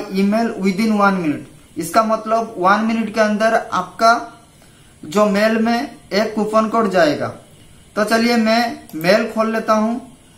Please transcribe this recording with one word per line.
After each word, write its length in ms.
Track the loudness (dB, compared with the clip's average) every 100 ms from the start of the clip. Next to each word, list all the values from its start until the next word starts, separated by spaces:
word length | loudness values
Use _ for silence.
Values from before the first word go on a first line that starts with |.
| -2 0
email 380 | 0 0 -2 -2
within 360 | -2 0 0 2
one 200 | 2 2
minute"। 580 | -2 -4 -8 -20 -14 -10
इसका 240 | -2 0
मतलब 520 | 0 -2 -2 -2 -2 0
one 220 | 2 2
minute 340 | 0 -2 -2
के 60 | 0
अंदर 340 | 0 2 0 0 -2
आपका 600 | -6 -6 0 2 2 -2 -16 -20 -20 -20 -20 -20 -18
जो 220 | -4 0 2
mail 320 | 2 2 2
में 380 | 0 -2 -4 -12 -4
एक 220 | -2 -2
कूपन 340 | -2 0 0 0
कोड 220 | 0 0
जाएगा। 380 | 2 2 0 -6 -10 -20 -20 -20 -20 -8 -4
तो 80 |
चलिए 320 | 0 2 2 2
मैं 520 | 2 0 -2 -6 -12
मेल 380 | -2 2 2 2
खोल 200 | -2 -2
लेता 200 | -2 0
हूँ। 280 | 0 0 -4 -10 -20 -20